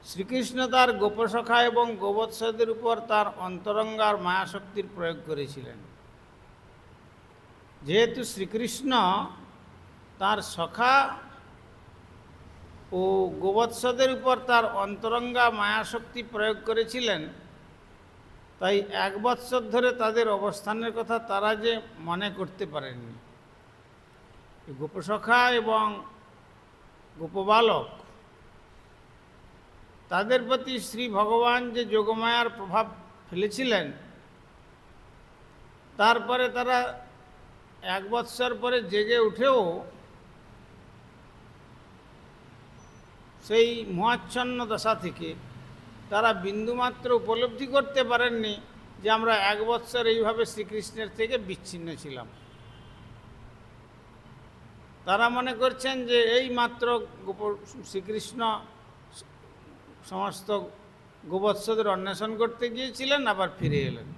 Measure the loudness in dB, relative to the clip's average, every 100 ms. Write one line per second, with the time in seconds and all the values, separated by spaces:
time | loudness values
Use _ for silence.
0 | -14 -10 -4 -2 -2 -2 2 6 6 4
1 | 0 0 0 0 4 4 6 4 2 0
2 | -2 0 -2 -2 -4 0 0 0 0 0
3 | 2 2 2 -2 -8 -6 -2 -2 -2 2
4 | 2 2 2 0 -2 -8 -10 -8 -8 -4
5 | -6 -4 -6 -6 -6 -10 -16 -16 -20 -20
6 | -20 -20 -20 -20 -20 -20 -20 -20 -20 -20
7 | -20 -20 -20 -20 -20 -20 -20 -18 0 4
8 | 4 0 -6 -6 -4 -4 -4 -4 0 2
9 | 4 2 -2 -10 -20 -20 -20 -20 -20 -20
10 | -20 -4 -2 0 -4 -6 -6 0 4 4
11 | 2 -4 -14 -20 -20 -20 -20 -20 -20 -20
12 | -20 -20 -20 -20 -20 -20 -20 -20 -6 0
13 | 2 2 2 0 2 4 2 2 -2 4
14 | 2 4 2 2 6 4 4 0 -4 -2
15 | -2 -2 0 4 4 4 0 0 -2 -6
16 | -8 -10 -8 -2 0 0 0 0 0 0
17 | 0 0 -4 -12 -20 -20 -20 -20 -20 -20
18 | -20 -20 -20 -20 -20 -4 0 2 0 -2
19 | -2 0 0 -2 -2 -4 0 2 2 2
20 | 0 2 2 2 -2 -4 -6 -4 -4 -4
21 | -2 -4 -2 0 0 2 0 -2 -6 -14
22 | -6 -4 -4 -6 -8 -6 -8 -6 -8 -12
23 | -14 -18 -20 -20 -20 -20 -20 -20 -20 -20
24 | -20 -20 -20 -20 -20 -20 -18 -10 -10 -8
25 | -4 -4 2 4 6 4 2 2 2 -2
26 | -14 -20 -20 -20 -20 -20 -20 -20 -20 -20
27 | -20 -12 -8 -4 4 6 6 4 -2 -14
28 | -20 -20 -20 -20 -20 -20 -20 -20 -20 -20
29 | -20 -20 -20 -20 -20 -20 -20 -20 -20 -20
30 | -4 -2 2 2 2 -2 0 -6 -6 -6
31 | -2 0 2 4 4 2 0 -4 0 2
32 | 2 0 2 2 0 -4 -2 -2 -2 -6
33 | -20 -20 -10 -4 -2 -2 0 0 0 -10
34 | -18 -20 -20 -20 -20 -20 -20 -20 -20 -20
35 | -20 -20 -20 -20 -20 -20 -20 -20 -20 2
36 | 4 4 2 0 0 0 0 2 0 -8
37 | -16 -20 -20 -20 -20 -20 -20 -14 -4 -4
38 | -2 -4 -4 -2 -2 0 0 0 0 0
39 | 2 4 4 4 4 6 4 -2 -8 -18
40 | -20 -20 -20 -20 -20 -20 -20 -20 -20 -20
41 | -20 -20 -20 -20 -20 -20 -20 -20 -20 -20
42 | -20 -20 -20 -20 -20 -20 -20 -20 -20 -20
43 | -20 -20 -20 -20 0 4 4 2 -4 0
44 | 2 0 -2 -4 -2 -2 -2 -2 0 0
45 | -2 -8 -10 -10 -14 -18 -18 -20 -20 -20
46 | -4 2 2 2 -2 -4 -2 -2 -2 -2
47 | 2 2 2 0 0 -2 0 0 2 0
48 | 2 4 2 0 -2 -6 -12 -20 -20 -6
49 | 2 4 4 4 4 2 0 0 0 0
50 | 2 4 2 2 -2 -2 -6 -6 -8 -8
51 | -10 -2 -2 -2 -4 -10 -10 -12 -10 -10
52 | -12 -12 -14 -16 -20 -20 -20 -20 -20 -20
53 | -20 -20 -20 -20 -20 -20 -20 -20 -20 -20
54 | -20 -20 -20 -20 -20 -20 -20 -20 -20 -14
55 | -2 2 4 2 -2 0 0 0 -4 -4
56 | 2 4 6 4 2 0 -2 0 0 0
57 | -2 -12 -10 -6 -4 -6 -10 -18 -10 -10
58 | -6 -8 -6 -4 -2 -2 -8 -20 -20 -20
59 | -20 -20 -20 -20 -20 -20 -20 -20 -20 -20
60 | -12 -6 -6 -6 -4 -4 -4 -16 -20 -20
61 | -20 -20 -6 0 0 0 0 0 2 0
62 | -2 -4 -4 0 0 0 -4 -4 -6 -4
63 | 0 2 2 0 -2 -2 0 0 -2 -6
64 | -12